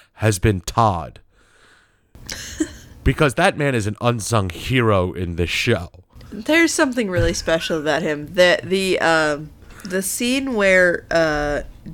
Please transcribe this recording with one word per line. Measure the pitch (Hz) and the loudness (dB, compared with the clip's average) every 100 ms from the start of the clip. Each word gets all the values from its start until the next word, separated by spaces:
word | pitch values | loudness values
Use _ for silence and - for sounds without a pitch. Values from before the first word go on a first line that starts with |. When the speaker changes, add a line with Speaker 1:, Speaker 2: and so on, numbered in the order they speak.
| _ | _
Speaker 1:
has | - 110 95 | -2 0 2
been | 113 95 | 2 0
Todd. | - - 113 85 64 - _ | -2 2 2 0 -6 -16 _
<laughs> | _ _ _ _ _ _ _ _ - - - - - 311 - - - - | _ _ _ _ _ _ _ _ -20 -14 -14 -12 -8 -8 -8 -20 -4 -2
because | 135 151 | 2 0
that | 120 190 165 | 2 0 2
man | 143 | -2
is | 123 101 | 0 -2
an | - | -2
unsung | 120 120 - 117 95 | -2 -2 0 0 0
hero | - - 131 113 98 90 | -4 -2 0 2 2 0
in | - 87 85 | -4 -6 -2
this | 85 | -2
show. | - - 101 87 - - - - | -2 0 -2 -4 -16 -20 -20 -16
Speaker 2:
There's | 208 220 330 330 | -10 0 2 4
something | - 294 247 202 | 2 0 0 -2
really | 175 170 | 0 0
special | 180 - 165 - 165 | 0 0 -2 0 -4
about | 147 147 | 0 -2
him. | 165 147 147 - | -2 -4 -4 4
The, | 180 - | 4 4
the, | - 190 190 175 | 0 0 0 2
um, | 165 160 151 147 151 - - - | 2 2 2 -2 -8 -16 -20 -18
the | 190 190 | -8 -6
scene | 190 - 240 269 269 | -4 -4 -2 -2 -2
where, | 220 196 185 180 170 - | 0 4 6 4 2 -2
uh, | 165 160 151 147 139 - - - | 0 0 0 -2 -4 -6 -14 -16